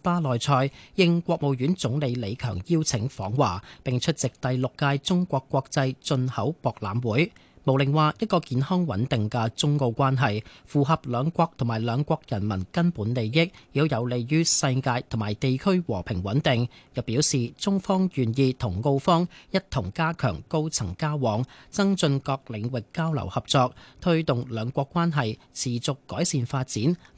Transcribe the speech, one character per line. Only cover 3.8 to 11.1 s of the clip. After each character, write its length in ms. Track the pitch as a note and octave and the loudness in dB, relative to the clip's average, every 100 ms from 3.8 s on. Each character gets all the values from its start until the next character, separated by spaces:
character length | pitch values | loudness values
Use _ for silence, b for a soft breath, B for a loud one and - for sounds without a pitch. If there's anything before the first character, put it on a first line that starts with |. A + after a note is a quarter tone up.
並 180 | - B2 | -4 -2
出 120 | - D3+ | 0 -2
席 140 | - - | -4 -2
第 100 | B2+ | -2
六 220 | B2+ B2+ - | 0 -2 0
屆 180 | C#3+ C#3+ | 0 0
中 260 | - F3+ F3+ | 0 0 0
國 140 | C3+ - | -2 -2
國 140 | C#3+ - | -4 0
際 240 | D3+ C3 C3 | 0 0 -2
進 280 | - C3+ B2+ | -2 0 0
口 240 | A#2 A2+ E3+ | -2 -4 -2
博 120 | B2+ - | -4 -4
覽 260 | G2+ A2 | -4 -2
會。 280 | B2 A2+ F3+ b b b - | 0 2 0 b b b 0
毛 60 | C3+ | 2
寧 120 | C#3 | 4
話， 220 | D3+ D3+ - | 4 2 2
一 60 | G#3+ | 0
個 120 | F3+ | 0
健 180 | - B2 | 0 -2
康 260 | C#3 F#3 E3 | 0 0 0
穩 220 | G2 C3 | -2 0
定 200 | B2 G#2+ | 0 0
嘅 220 | B2 A2+ - | 0 -2 0
中 200 | D3 D3 | 0 2
澳 80 | B2+ | 0
關 280 | A2+ C3+ C3 | 2 2 2
係 260 | B2+ G#2 B B - | 2 0 B B -2
符 180 | D3 | 0
合 140 | C#3 D#3+ | 2 2
兩 220 | C3+ | 0